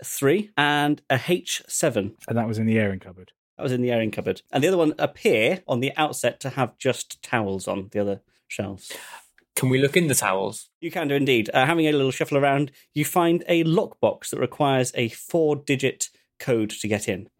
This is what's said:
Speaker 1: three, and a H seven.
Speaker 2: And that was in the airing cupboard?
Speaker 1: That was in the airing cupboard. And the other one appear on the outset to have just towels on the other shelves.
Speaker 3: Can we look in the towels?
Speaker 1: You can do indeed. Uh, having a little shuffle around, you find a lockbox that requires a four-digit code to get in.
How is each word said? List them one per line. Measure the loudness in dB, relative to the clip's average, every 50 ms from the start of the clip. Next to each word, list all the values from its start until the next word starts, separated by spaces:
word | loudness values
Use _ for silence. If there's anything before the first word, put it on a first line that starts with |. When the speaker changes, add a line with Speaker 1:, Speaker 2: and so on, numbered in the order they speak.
| -8
Speaker 1:
three, | -12 -4 0 2 2 2 2 0 -2 _
and | 0 2 2 2 2 2 2 0 0 0 0
a | 0 0 2 0
H | -2 -2 -2 -4 -8 -8 -8
seven. | -8 -4 0 0 0 0 0 -2 -4 -6 _ -8 -4
Speaker 2:
And | -2
that | -2 -2 -2
was | -2 0
in | 0
the | 2 2 2
airing | 2 0 -2 -4
cupboard? | -8 -14 -20 -20 -20 -20 _ _ _ _ _ -8
Speaker 1:
That | -4
was | -2 -2
in | 0 0
the | 0 2
airing | 0 0 0
cupboard. | -2 -4 -4 -4 -4 -6 -6 _
And | -2 0 2
the | 2
other | 4 2
one | 2 2 0 0
appear | -2 -4 -2 0 0 2 4 4 4 2 0 -2 -4 -4
on | -2 -2
the | -2 -2 -2
outset | -2 -2 -2 -2 -2 -2 -2 -2 -4
to | -8 -6
have | -2 -2 -2 -2 -2 -4
just | -2 -2 -2 -2 -4 -14 -16 -18 -8
towels | -2 -2 -2 0 -2 -4 -4 -4 -4
on | -6 -6 -6 -6 -4
the | -2
other | -2 -2 -2 -4 _ _ _ _ _ -12
shelves. | -8 -8 -6 -6 -8 -12 -14 -16 -16 -16 -16 -18 -20 -20 -20 _ _ _ _ _ -6
Speaker 3:
Can | -2 0 2
we | 2 2
look | 2 2 2
in | 2 2 2
the | 0
towels? | 0 0 0 0 0 -2 -4 -6 -10 -14 -20 _ _
Speaker 1:
You | -12 -10
can | -6 -4 -2 0
do | 0
indeed. | 2 2 4 2 2 2 2 2
Uh, | 2 2
having | 2 2 2 2
a | 2 2
little | 2 0 0
shuffle | -2 -2 -2 0 0 2
around, | 2 2 2 2 0 -2 -6 _ _ _ -4
you | -2 -2
find | 0 2 2 4 4 2 2 2 2
a | 2 2 2
lockbox | 2 2 2 0 -2 -2 _ 0 0 0 0 -6 -8
that | -4 -4
requires | -4 -2 0 0 2 2 4 2 2 0 0
a | -2 -2 -2
four-digit | -4 -8 -6 -2 0 2 2 2 2 0 0 -2 -2 0 0 -2 -2 -4 -8 -10 _ _ _ _ _ -8
code | -2 0 0 0 0 -2
to | -4 -6 -4 -2
get | -2 -2 0 -2
in. | -4 -4 -6 -14 _ _